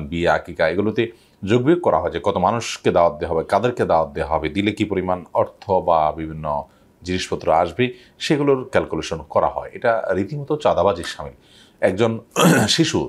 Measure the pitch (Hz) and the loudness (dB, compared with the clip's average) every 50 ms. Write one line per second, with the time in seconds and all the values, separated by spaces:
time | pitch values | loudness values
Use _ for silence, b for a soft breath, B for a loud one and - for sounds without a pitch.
0 | 78 71 85 85 85 82 78 80 - - - - 85 80 85 95 104 107 107 123 | -4 -4 -4 0 2 2 2 2 0 -4 -2 0 0 0 2 0 0 0 0 0
1 | 113 110 B B B B B B 101 95 110 123 127 147 175 175 - 101 80 80 | -2 -2 B B B B B B -2 0 2 2 4 2 2 2 4 2 2 2
2 | 87 87 80 82 - 101 95 95 87 95 113 117 113 - - - - - 87 90 | 2 -2 -4 -2 -2 -2 0 2 2 2 0 0 -4 -6 -10 -2 0 2 4 4
3 | 85 85 - - 82 80 82 80 78 - 101 101 110 123 120 - 107 87 90 80 | 4 4 2 -2 -4 -2 -2 -2 0 0 0 0 2 0 0 -2 0 2 2 2
4 | 78 71 73 80 78 73 78 76 76 76 73 98 101 107 104 - 107 90 98 95 | 2 0 -4 -6 -4 -2 -2 -2 -2 -2 -2 -2 -2 -2 -2 -2 -4 -2 -2 -2
5 | 92 92 90 90 85 - - 113 110 - - _ - - 95 92 82 87 85 80 | -2 -2 -4 -6 -6 -4 -2 -2 -2 -2 -4 _ -4 0 0 0 2 2 2 2
6 | 78 76 73 80 80 78 78 78 78 76 73 71 71 b b b b b _ _ | 2 0 -2 -4 -8 -8 -8 -8 -6 -6 -6 -6 -8 b b b b b _ _
7 | - 87 92 92 - - - 76 - 85 78 82 90 85 82 - 123 123 123 B | -6 -6 -4 -4 -4 -4 -6 -4 0 2 2 4 2 2 0 -2 -2 -2 -4 B
8 | B B B - - - 160 139 143 143 135 127 123 - - 92 82 - - 80 | B B B -8 -2 0 0 2 4 2 2 2 0 0 0 0 0 0 -4 -6
9 | 76 - 85 80 73 - - 104 85 73 - - 67 - - 95 - 120 113 107 | -6 -6 -8 -10 -8 -2 0 0 0 0 0 -4 -8 -10 -8 -4 0 0 0 0
10 | - - 92 92 101 - 151 147 143 - 151 - - 92 85 85 87 - 87 87 | 0 -2 -2 -2 -2 -4 -6 -8 -6 -4 -4 0 0 0 2 2 2 2 0 -2
11 | 80 - - - 76 69 - b b b b b b b b b - 104 92 95 | -6 -10 -10 -12 -12 -14 -16 b b b b b b b b b 0 0 2 2
12 | 117 113 113 110 - _ _ - - - 143 127 110 107 - - 160 - - 92 | 0 0 0 -4 -8 _ _ 4 6 6 6 6 4 2 2 2 2 2 2 0
13 | 71 | -2